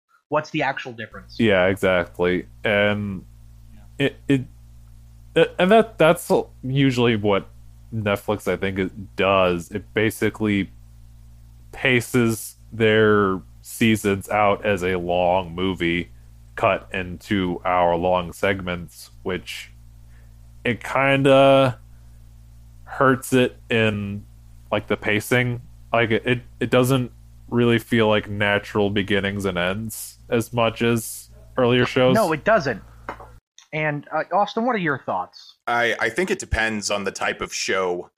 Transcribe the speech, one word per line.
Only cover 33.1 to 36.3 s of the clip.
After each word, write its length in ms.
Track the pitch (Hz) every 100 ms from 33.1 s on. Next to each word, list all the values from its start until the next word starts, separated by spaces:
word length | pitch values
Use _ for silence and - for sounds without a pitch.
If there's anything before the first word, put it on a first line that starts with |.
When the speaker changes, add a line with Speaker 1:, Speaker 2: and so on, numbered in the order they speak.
| - - - _ _ _
Speaker 1:
And, 340 | 156 156 147 -
uh, 140 | 156 143
Austin, 320 | 185 196 226
what 100 | 240
are 40 | 226
your 200 | 160 131
thoughts? 580 | - 101 104 - - _ -
Speaker 3:
I, 280 | 117 117 101
I 80 | 113
think 220 | 131 185